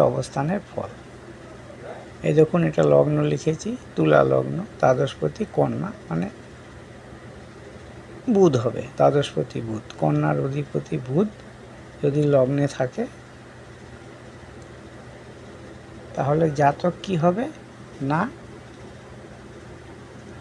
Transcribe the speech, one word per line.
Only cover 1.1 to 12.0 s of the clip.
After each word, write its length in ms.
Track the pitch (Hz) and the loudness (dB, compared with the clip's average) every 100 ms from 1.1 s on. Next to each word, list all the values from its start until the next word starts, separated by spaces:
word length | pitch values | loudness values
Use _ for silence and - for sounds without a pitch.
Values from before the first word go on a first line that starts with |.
| - - - - - - - - - - - 160 | -18 -18 -18 -18 -18 -16 -16 -14 -14 -16 -4 2
এই 60 | |
দেখুন, 260 | 151 156 175 165 | 6 6 4 2
এটা 140 | 151 151 | 4 6
লগ্ন 240 | 143 143 151 | 6 6 4
লিখেছি, 460 | 147 147 156 160 208 247 - | 2 0 0 -2 -4 -8 -6
তুলা 280 | - 156 147 135 | 0 6 6 6
লগ্ন, 240 | 135 - - - - | 4 2 -4 -8 2
দ্বাদশপতি 680 | 135 131 139 - 156 143 208 | 4 4 0 -2 -4 -2 -2
কন্যা, 360 | - 139 117 180 - - | 0 0 0 -6 -8 -4
মানে 220 | 165 - - - - - - - - - - - - - - - - - - - - - | -2 -2 -6 -16 -18 -18 -18 -18 -18 -18 -18 -18 -18 -18 -18 -18 -18 -18 -18 -18 -6 2
বুধ 260 | 202 180 127 | 6 8 6
হবে, 260 | 113 117 - - | 2 -2 -4 4
দ্বাদশপতি 640 | 143 143 139 - - 135 | 4 4 2 -2 -4 -4
বুধ, 240 | 113 110 - - | -6 -6 -8 -2
কন্যার 400 | 156 147 151 151 | 2 2 2 0
অধিপতি 520 | 139 143 139 147 143 151 123 | 0 -4 -4 -4 -4 -4 0
বুধ 220 | 143 214 - - - - - - | 0 0 -2 -18 -18 -18 -18 -18
যদি 220 | - | -2